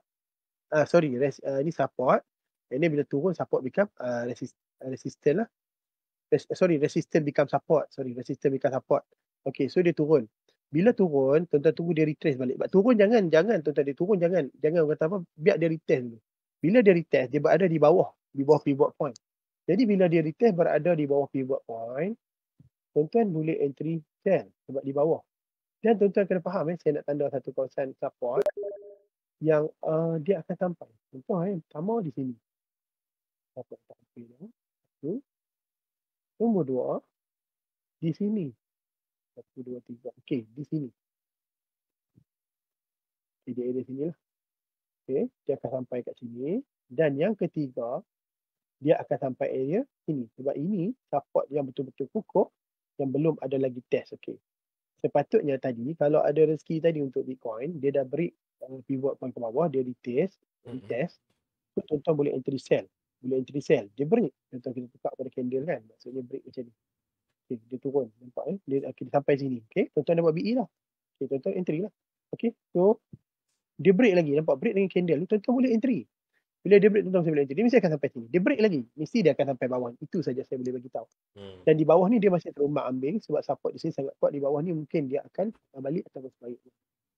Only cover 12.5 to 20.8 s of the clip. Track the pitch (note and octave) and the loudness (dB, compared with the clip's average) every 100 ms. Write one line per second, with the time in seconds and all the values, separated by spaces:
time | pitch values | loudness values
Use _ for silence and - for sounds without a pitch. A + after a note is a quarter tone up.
12.5 | - - F#3 G#3+ A3+ G3+ A#3 F3+ D#3 G3+ | -4 2 4 4 6 6 4 4 4 4
13.5 | G3+ D3+ D3 C#3 C3+ F3 G3+ E3+ F3+ C3+ | 2 0 0 0 0 0 2 2 0 -2
14.5 | - D#3 F3 D3+ D3+ D#3+ G3 E3+ - E3 | -2 0 2 2 2 -2 -2 -8 0 2
15.5 | D#3+ E3 D#3+ - C#3+ B2 A2+ _ _ _ | 4 2 -2 0 0 -2 -12 _ _ _
16.5 | - D3+ A#3+ G3+ E3+ D#3+ C3+ B2+ D3 D3+ | -2 2 6 6 6 4 0 2 0 2
17.5 | D#3+ F#3 D#3+ D3 F3+ - - _ C3+ C#3 | 4 4 4 6 6 2 -4 _ -2 4
18.5 | D3 - C#3 D3 - D3 A2+ _ _ _ | 4 4 2 2 0 -6 -6 _ _ _
19.5 | _ - G3 A#3 G3 F#3 E3 D#3 - A#3 | _ -2 2 4 4 4 4 0 2 2
20.5 | E3+ D#3+ D3+ | 4 2 2